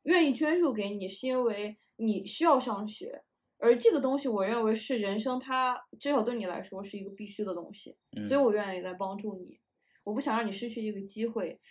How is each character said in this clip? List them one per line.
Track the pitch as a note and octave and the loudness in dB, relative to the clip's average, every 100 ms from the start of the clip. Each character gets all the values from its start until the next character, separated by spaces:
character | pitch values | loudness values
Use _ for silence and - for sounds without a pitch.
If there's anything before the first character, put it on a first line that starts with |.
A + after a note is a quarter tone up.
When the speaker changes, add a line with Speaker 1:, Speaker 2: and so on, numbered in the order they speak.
Speaker 1:
愿 | - F4+ | 4 6
意 | D4 | 6
捐 | A3+ D4+ F4 | 4 2 4
助 | D#4+ | 2
给 | G#3+ G3+ | 2 -4
你， | G#3 F#3+ | -4 -6
是 | - B3+ | -4 -2
因 | B3+ | 0
为 | A#3+ G#3 G#3 G#3+ _ - | 0 0 -6 -8 _ -4
你 | A3 G3+ | 0 0
需 | - - | -2 2
要 | E4 C4 | 6 6
上 | B3 G3+ G#3+ | 4 -4 -6
学， | - - - _ _ _ _ | -8 -10 -12 _ _ _ _
而 | A#3 B3 | 6 8
这 | A4+ | 6
个 | D#4 | 6
东 | B3+ C#4 | 2 0
西 | C#4 | 0
我 | G#3 | 0
认 | G3 A#3 | 0 2
为 | A3 | 2
是 | A3 - A#3+ | 0 0 0
人 | G3+ G#3 | 0 -2
生 | C4 B3+ | -2 -4
它， | C4 C4 B3+ B3 - - | -2 0 0 -2 -8 -8
至 | C#4 | 0
少 | C#4+ | 2
对 | G#3+ | 2
你 | A#3+ | -2
来 | F#3 - | -4 -6
说 | F#3 F#3+ | -8 -12
是 | G3 G3+ | -10 -10
一 | |
个 | G3 | -12
必 | G3 | -12
须 | G#3 - | -12 -6
的 | G3 | -4
东 | E3+ - | -4 -8
西， | - - - _ - | -16 -18 -20 _ -10
Speaker 2:
嗯。 | |
Speaker 1:
所 | G#3 | 0
以 | C#4 | 4
我 | B3+ | 4
愿 | G#3 G3 F3+ | 2 0 -4
意 | |
来 | F#3 | -6
帮 | F3+ F#3+ G3+ | -6 -6 -6
助 | G#3 F#3 | -8 -10
你， | F3+ - _ _ _ _ | -14 -20 _ _ _ _
我 | - | -6
不 | A3 | -4
想 | C#4 | 0
让 | A3+ | 0
你 | A3 | -2
失 | G3 A#3+ | -4 -6
去 | A3+ | -6
这 | G#3+ | -6
个 | G3 | -6
机 | G3 G#3+ | -10 -6
会。 | A3+ A3 E3+ - _ | -4 -2 -6 -8 _